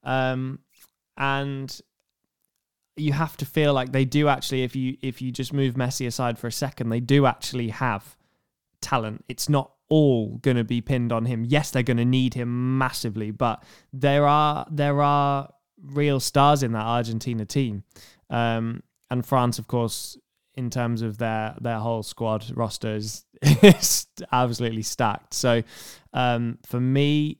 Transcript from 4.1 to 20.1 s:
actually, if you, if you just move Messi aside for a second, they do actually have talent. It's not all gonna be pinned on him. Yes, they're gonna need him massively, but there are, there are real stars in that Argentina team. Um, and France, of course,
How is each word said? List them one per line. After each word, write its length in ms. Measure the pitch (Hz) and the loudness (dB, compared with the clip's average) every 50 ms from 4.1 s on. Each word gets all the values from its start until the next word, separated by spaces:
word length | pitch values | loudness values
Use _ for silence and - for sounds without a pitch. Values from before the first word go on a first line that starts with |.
| 117 147 151 147 | 2 2 2 4
actually, 360 | 139 127 - - 139 127 127 | 2 0 -2 -4 -2 -2 -2
if 120 | 123 - | -2 -4
you, 220 | 135 131 127 135 - | -4 -4 -4 -6 -6
if 220 | - 131 123 - 131 | -8 -10 -8 -8 -8
you 100 | 127 123 | -8 -6
just 200 | - 135 - - | -8 -8 -4 -2
move 240 | 139 135 131 120 | 0 0 0 0
Messi 300 | 135 127 123 131 - 131 | -2 -2 -2 -2 -4 -6
aside 320 | 120 117 - 127 120 117 - | -6 -4 -2 -2 -2 -4 -4
for 100 | - 117 | -8 -8
a 40 | 110 | -6
second, 380 | - 147 135 - - 123 117 | -4 -6 -6 -6 -6 -4 -2
they 100 | 113 120 | -2 -2
do 240 | 123 120 139 143 139 | 2 4 4 6 6
actually 460 | 127 113 - - - - 127 120 113 | 4 2 0 -6 -8 -6 -6 -6 -6
have 460 | 107 - 131 127 107 101 - - - _ _ _ _ _ _ _ _ _ _ _ _ _ - | -4 -4 -2 -2 -2 -4 -8 -14 -20 _ _ _ _ _ _ _ _ _ _ _ _ _ -6
talent. 420 | - 135 127 110 107 107 - - _ | -2 -2 -2 -2 -4 -8 -10 -12 _
It's 200 | 127 - - - | -10 -8 -2 0
not 240 | 147 139 135 - _ _ _ _ | 0 0 0 -4 _ _ _ _
all 480 | 156 156 151 143 127 117 110 107 113 117 | 4 4 6 6 4 2 0 -4 -6 -4
gonna 260 | - 139 127 120 117 | -2 0 0 0 0
be 180 | 107 120 120 110 | -2 -4 -4 -2
pinned 280 | - 139 127 120 117 | -2 -2 -2 0 0
on 140 | 117 113 113 | -2 -2 -2
him. 220 | 120 123 113 113 | -2 -2 -4 -2
Yes, 240 | 120 143 147 147 - | 0 0 0 0 0
they're 120 | - 131 120 | -2 -2 0
gonna 220 | 127 123 117 120 | 0 0 2 2
need 300 | 123 127 131 127 127 - | 2 2 2 2 0 -2
him 420 | 123 123 120 120 123 123 127 131 | -4 -6 -4 -4 -2 -2 -2 0
massively, 540 | 131 131 127 - - - 120 101 110 107 107 | 0 0 -2 -2 -4 -6 -6 -6 -6 -8 -8
but 320 | 107 107 127 117 110 - - - - - _ _ - | -4 -2 -2 -2 -2 -4 -10 -20 -20 -20 _ _ -10
there 340 | 131 123 143 139 143 147 | -2 0 2 4 4 4
are, 400 | 143 147 151 151 151 147 - - - | 4 4 4 4 2 0 -2 -6 -6
there 300 | 156 143 143 143 143 143 | -4 -2 0 0 2 2
are 480 | 147 143 143 143 143 143 139 139 135 - _ _ _ _ _ _ 175 | 2 2 4 2 2 2 0 -2 -4 -8 _ _ _ _ _ _ -20
real 380 | 139 139 143 147 147 139 135 | -8 -2 0 0 2 2 0
stars 420 | - - - 143 139 143 147 143 135 | -2 0 4 6 6 6 6 4 2
in 100 | 120 113 | 0 -2
that 120 | 110 107 | -2 -2
Argentina 640 | 117 117 120 117 113 113 110 - 127 120 113 107 | 0 0 0 0 -2 -4 -6 -4 -4 -6 -6 -6
team. 360 | - - 143 135 120 104 98 - _ _ - - - - _ _ _ | -4 -2 -2 -2 -2 -4 -8 -12 _ _ -20 -20 -20 -20 _ _ _
Um, 540 | - 117 117 117 113 113 113 113 113 - - _ _ _ _ _ | -2 -2 0 0 0 -2 -2 -4 -6 -8 -12 _ _ _ _ _
and 140 | 127 123 117 | -4 -4 -2
France, 340 | - 139 131 123 120 113 - | 0 0 2 2 2 0 -4
of 100 | 110 _ | -6 _
course, 500 | - 123 117 113 - - - - | -2 -2 -2 -2 -4 -8 -10 -12